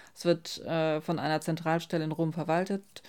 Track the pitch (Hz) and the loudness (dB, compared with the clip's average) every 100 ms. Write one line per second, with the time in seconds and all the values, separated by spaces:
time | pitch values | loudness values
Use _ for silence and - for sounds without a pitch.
0 | - - 175 165 - - - 160 160 156 | -20 -2 2 2 0 -10 -4 0 2 0
1 | 160 160 147 156 - 165 160 165 - 165 | 0 0 0 0 0 -2 0 0 0 -2
2 | 156 156 165 160 165 165 190 196 - - | -2 0 0 0 2 2 2 -2 -6 -18